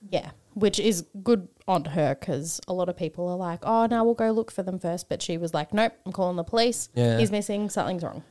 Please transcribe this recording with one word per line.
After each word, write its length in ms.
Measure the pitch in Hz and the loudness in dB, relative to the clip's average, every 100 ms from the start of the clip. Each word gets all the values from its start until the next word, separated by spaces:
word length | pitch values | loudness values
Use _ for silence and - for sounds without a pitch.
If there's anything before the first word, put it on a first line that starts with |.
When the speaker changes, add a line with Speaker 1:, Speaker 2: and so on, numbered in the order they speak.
| 208 | -4
Speaker 1:
Yeah, 220 | 175 - - _ | -4 -4 -14 _
which 260 | 202 208 202 | 0 2 4
is 280 | 208 175 160 202 | 2 0 -4 -4
good 260 | 190 226 180 _ - | 2 2 0 _ -2
on 200 | 185 170 | 0 0
her, 280 | 160 143 | 0 0
'cause 460 | 139 - 139 165 - - | 0 -2 -4 -4 -8 -4
a 60 | |
lot 160 | 180 180 | -2 -2
of 60 | 175 | -2
people 300 | 165 175 175 | -6 -4 -4
are 120 | 180 | -4
like, 220 | 175 170 | -4 -4
"Oh, 240 | - 226 226 | 0 2 4
no, 180 | 233 | 4
we'll 80 | 226 | 4
go 180 | 233 220 | 4 2
look 180 | 220 220 | 2 -2
for 120 | - | -4
them 160 | 185 180 | -4 -4
first." 300 | 170 180 - | -4 -4 -4
But 140 | - | -4
she 160 | - 170 | -4 -2
was 160 | 170 | -2
like, 180 | 160 151 | -2 0
"Nope, 220 | 208 226 - | 2 2 0
I'm 80 | 190 | -8
calling 240 | 190 180 180 | -2 0 -2
the 80 | |
police. 460 | 165 226 233 226 - | 0 2 2 0 -4
Speaker 2:
Yeah. 240 | 120 120 117 | 2 4 4
Speaker 1:
He's 120 | 220 | 2
missing. 400 | 208 202 208 208 | 0 -2 -2 -2
Something's 320 | 202 - 180 | -2 -2 -2
wrong." 200 | 165 - - | -6 -10 -16